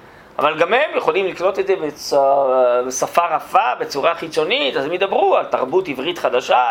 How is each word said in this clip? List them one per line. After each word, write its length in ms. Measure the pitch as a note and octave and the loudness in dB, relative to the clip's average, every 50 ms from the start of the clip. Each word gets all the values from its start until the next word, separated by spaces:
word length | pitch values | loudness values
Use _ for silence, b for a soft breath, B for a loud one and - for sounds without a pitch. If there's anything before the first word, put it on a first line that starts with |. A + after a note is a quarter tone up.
| B B B B B B - - | B B B B B B -4 0
אבל 200 | - D3+ D#3 D#3 | 0 2 2 2
גם 160 | E3+ E3+ A3 | 2 2 2
הם 160 | B3+ D4+ E4+ E4 | 2 2 0 -2
יכולים 300 | C4+ - - D#3 F#3+ G3 | -2 -2 0 0 0 0
לקלוט 320 | F3+ D#3 - E3+ G3 G3 G#3 | -2 -2 -2 -2 -2 -2 -2
את 80 | F#3+ | 0
זה 80 | F#3+ F#3+ | 0 -2
בצ-, 400 | E3+ D#3 D3 C#3+ - - - D3 C#3+ C#3 C#3 C#3 C#3+ C#3 C3 C3 C3 B2+ B2 B2 B2 B2 | -2 -4 -6 -8 -10 -6 -2 2 2 4 4 4 2 2 2 2 4 4 4 2 0 0
בשפה 400 | C3 B2+ - D3 - - E3+ E3+ | -2 -4 -4 -4 -2 0 0 0
רפה, 480 | E3+ D#3 C#3+ - - E3 F#3 A3 B3 - - | 0 0 -4 -2 0 2 2 2 2 0 -4
בצורה 340 | D#3 - C#3+ C#3 C3+ E3 E3+ | -6 -6 -2 0 0 0 0
חיצונית, 640 | - F3 B2 - D#3+ D3+ F3 A#3 C#4 D4 C4 F3 | -2 -6 -4 -2 -2 0 0 0 0 0 -2 -2
אז 80 | D3+ C3+ | -2 -2
הם 80 | D3+ | -2
ידברו 440 | F3 F3+ F#3+ F#3+ G3+ C4 F#4+ G4 D#4 | -2 -2 -2 0 0 2 2 2 2
על 80 | G#3+ - | 2 0
תרבות 440 | - - A#2 B2 C3 D3+ F#3 F#3+ D#3 | 0 -2 -2 0 0 0 0 0 -2
עברית 300 | C3+ B2 C3 E3+ F3 - | -4 -6 -6 -6 -4 -2
חדשה, 520 | - C3+ A#2 B2+ B2+ - - B2 B2 A#2+ | -2 0 0 0 0 2 2 2 2 2